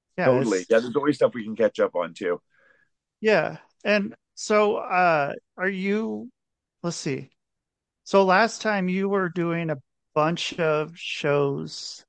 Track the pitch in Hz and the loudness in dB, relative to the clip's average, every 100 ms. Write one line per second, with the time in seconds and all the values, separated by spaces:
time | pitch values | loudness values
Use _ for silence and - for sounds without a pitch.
0 | _ - 160 127 117 95 90 113 123 135 | _ 0 2 4 2 -2 2 2 2 0
1 | 143 143 127 120 107 110 107 - 101 87 | -2 2 0 0 -8 0 0 2 -2 -2
2 | 85 82 90 87 _ _ _ _ _ _ | -6 -4 -4 -4 _ _ _ _ _ _
3 | _ _ 214 196 - 160 - _ 202 208 | _ _ 2 2 0 -6 -16 _ 0 0
4 | 202 - _ - - 214 208 - - 180 | 0 -8 _ -12 0 2 2 0 -2 2
5 | 180 156 139 - - - 185 190 196 208 | 4 4 0 -6 -14 -6 -4 -2 -2 -2
6 | 220 214 240 - _ _ _ _ 175 - | -2 -8 -12 -20 _ _ _ _ -8 -6
7 | 160 139 135 _ _ _ _ _ _ _ | -6 -8 -10 _ _ _ _ _ _ _
8 | - 196 190 185 220 - 220 202 185 185 | 2 4 6 4 2 0 -4 -2 0 -2
9 | 196 196 180 175 170 170 165 139 - _ | -2 -2 -2 -2 -2 -2 -4 -6 -10 _
10 | _ 151 156 170 - - 160 151 156 170 | _ -2 0 -2 -6 -2 0 0 -2 -8
11 | - - 147 143 143 143 156 - - - | -12 -4 0 2 0 -2 -8 -12 -14 -16